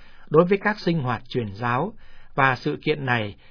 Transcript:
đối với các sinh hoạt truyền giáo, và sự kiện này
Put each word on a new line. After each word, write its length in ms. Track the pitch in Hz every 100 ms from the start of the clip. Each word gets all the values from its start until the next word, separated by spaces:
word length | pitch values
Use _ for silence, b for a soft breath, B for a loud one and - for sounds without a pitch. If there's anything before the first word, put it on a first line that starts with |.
| b b b
đối 160 | 151
với 140 | 175 196
các 200 | 208 208
sinh 200 | 185 165
hoạt 240 | 127 113 -
truyền 260 | 123 107
giáo, 380 | 98 120 123 190 - b b b
và 200 | - 135
sự 240 | 123 151 -
kiện 220 | 151 147
này 300 | 131 120 104 - b